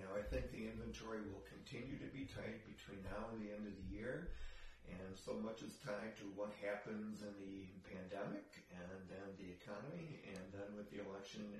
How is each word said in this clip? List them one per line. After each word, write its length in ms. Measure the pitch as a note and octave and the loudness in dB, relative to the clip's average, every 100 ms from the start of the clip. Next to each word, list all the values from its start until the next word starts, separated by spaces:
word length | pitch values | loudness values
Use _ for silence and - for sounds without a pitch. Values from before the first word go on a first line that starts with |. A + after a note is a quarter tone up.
now. 80 | F#2+ | 2
I 80 | G2+ | 2
think 280 | G#2+ C3 A2+ | 4 4 4
the 160 | A#2 A2 | 2 0
inventory 520 | A2 A2+ G#2 A2 A2 G2 | 0 -2 -2 0 0 0
will 120 | G2 - | -2 -6
continue 520 | - - A#2+ C3 - | -8 -4 -2 0 0
to 80 | C3+ | 0
be 120 | C#3 C3 | 0 -2
tight 360 | G#2+ G#2 A2 G#2+ | 0 0 -2 -4
between 360 | G#2+ - G2 F#2+ | -8 -6 -4 0
now 240 | G#2 A2+ | 2 2
and 40 | A2+ | 2
the 80 | G#2 | 2
end 120 | G#2 G#2 | 2 0
of 80 | |
the 140 | F#2+ F#2+ | 0 0
year, 360 | G#2 A#2+ D3 F3 - - - - - - | 2 4 4 4 2 2 0 -4 -6 -4
and 200 | F2+ F#2+ | -2 -2
so 200 | F#2+ - G#2+ | -2 2 4
much 240 | A2 A2 | 4 2
is 120 | G#2 - | -2 -2
tied 320 | B2+ G#2 A2 G#2+ | 2 2 2 -2
to 80 | G2+ F#2+ | -2 2
what 120 | G#2 G2+ | 2 4
happens 600 | G2+ G#2 A2+ G#2+ G#2+ G2+ | 4 4 4 2 2 0
in 120 | G#2 G2+ | -2 -2
the 240 | G2 G2 F#2 F#2 - | -2 -2 -4 -6 -4
pandemic, 800 | F#2 F#2 - - D4+ - - - | -2 0 2 4 2 -2 -12 -8
and 240 | F2+ F2+ F#2+ F2+ | -4 -4 -4 -4
then 160 | F#2+ G2 F#2+ | -4 -4 -4
the 120 | F#2 F2+ | -4 -4
economy, 640 | - G#2 C3+ E3+ D#3 - G#2+ | -2 -2 0 -2 -2 -4 -4
and 100 | F#2 F#2 | -4 -2
then 160 | G2+ G2+ G#2 | -2 -2 -2
with 120 | G2+ | -2
the 120 | G2+ | -2
election 400 | G2 G2 - G#2+ G#2 | 0 -2 -2 -2 -2